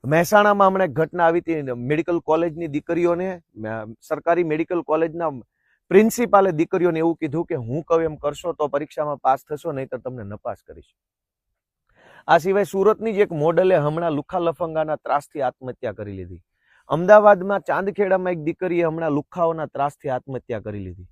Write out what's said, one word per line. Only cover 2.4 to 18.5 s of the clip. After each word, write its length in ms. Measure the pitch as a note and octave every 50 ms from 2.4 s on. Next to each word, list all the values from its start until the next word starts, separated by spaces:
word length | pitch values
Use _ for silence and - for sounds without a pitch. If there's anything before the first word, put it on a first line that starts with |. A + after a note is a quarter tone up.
| E3+ F3 D3+ E3 E3+
દીકરીઓને, 760 | D#3 C#3 D3+ - - E3+ E3 F3 E3+ F3 E3+ F#3 F#3+ F#3 E3+ _ _ _ G#2+ G#2+
અ, 220 | G#2+ A2 A2+ A2 A2 A2+ _
સરકારી 420 | _ - D#3 - _ E3 E3+ E3+ F3
મેડિકલ 380 | D#3+ D3+ D#3 E3 _ F#3 F3
કોલેજના 480 | D3 - D#3 D#3+ E3 E3 D#3 E3+ E3+ D#3 C#3 B2 - _ _ _ _ _ _ _ _ _
પ્રિન્સિપાલે 640 | F3 G3 A3 A3+ - - A#3+ F#3 G3+ G3 G3 F#3+
દીકરીઓને 460 | E3 D3+ - - - F#3 F3 F3 E3 D#3+
એવું 180 | D#3+ E3 E3
કીધું 280 | _ D#3+ D3+ B2 E3 F3
કે 100 | _ E3+
હું 280 | C#3+ A#2 A2+ B2+ D#3+
કહું 200 | E3 - E3+ E3
એમ 140 | E3 D#3 D#3
કરશો 360 | B2 - D3 C#3+ - - F3
તો 160 | D3+ - D3+ C#3
પરીક્ષામાં 480 | C3+ C#3+ D3 - - E3 D3+ D3 C#3+
પાસ 220 | C3 - C3+ C3+ C#3 _ _
થશો, 220 | D3+ D3 - E3+
નહીંતર 260 | D3 C3+ C3 - C3 A#2+
તમને 260 | _ B2+ B2+ B2 G#2
નપાસ 320 | G2+ G#2 G#2 _ A#2 G2+ _ _
કરીશ. 180 | - D#2+ D#2 - _ _ _ _ _ _ _ _ _ _ _ _ _ _ _ _ _ _ _ _ _ _ _ _ - - - _ -
આ 100 | D#3+ E3+
સિવાય 260 | D3+ F#3+ F#3+ G3+ G3
સુરતની 480 | D3+ - G3 G3 G#3+ G#3+ - G#3 A3+
જ 60 | G#3 F#3+
એક 140 | G3+ -
મોડલે 440 | F3+ D3 D3 E3 E3+ E3+ F#3 F#3 F#3
હમણાં 360 | D#3+ C#3+ D3 D3+ E3 E3+ E3+
લુખ્ખા 260 | D3+ C#3+ D3+ - - F#3
લફંગાના 580 | F3 E3 D#3+ - F3 D#3+ D#3+ D#3 D#3 D#3 D3+
ત્રાસથી 440 | - _ A2+ C3 D3 - _ _ D#3
આત્મહત્યા 520 | C3 B2+ - _ C3 B2+ B2 _ - A#2
કરી 200 | G2+ A2 G#2+ G2+
લીધી. 300 | G2 F#2+ F#2 F2 F#2 E2+ _ _ _ _ _ _ _ _ _ -
અમદાવાદમાં 720 | C#3 D#3 F3+ F#3 G#3+ G#3+ G#3 G#3 G#3 F3+ F3+ G3 G3+ F#3+
ચાંદખેડામાં 720 | - - D3 D#3+ F#3+ G3 F#3 - G#3 F#3+ F#3+ F#3+ F#3 F3+
એક 60 | F3+ E3
દીકરીએ 460 | D3 D#3